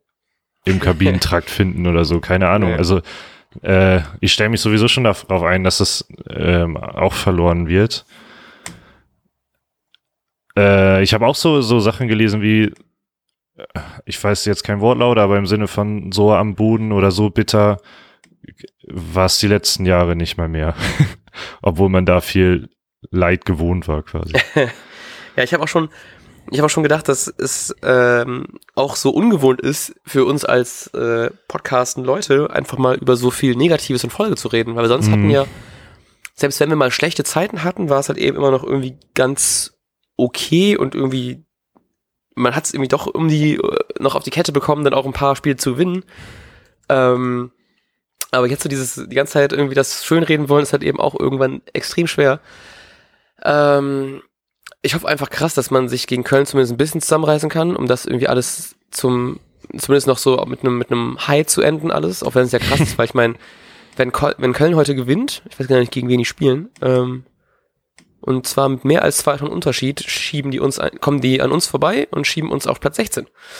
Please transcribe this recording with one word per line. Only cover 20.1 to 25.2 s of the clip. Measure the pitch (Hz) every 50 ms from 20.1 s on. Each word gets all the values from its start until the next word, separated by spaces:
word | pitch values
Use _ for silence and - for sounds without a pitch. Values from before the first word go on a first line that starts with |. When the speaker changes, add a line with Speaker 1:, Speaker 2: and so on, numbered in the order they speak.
| 87
Speaker 1:
nicht | 85 85 80 -
mal | - 85
mehr. | 80 80 80 78 78 80 - - 92 - - 147 101 -
<laughs> | - _ _ - - - - - -
Obwohl | - 98 82 80 98 95
man | 92 92 92
da | 87 90 90
viel | - - - 95 92 92 90 - 58 - _ _ _ _ _ _ - -
Leid | - 90 90 87 92 92 -
gewohnt | - 90 76 82 85 90 90 80
war | - 78 76 76
quasi. | - - 82 82 80 80 - - - -
Speaker 2:
<laughs> | 151 135 - - - - - - - - - - -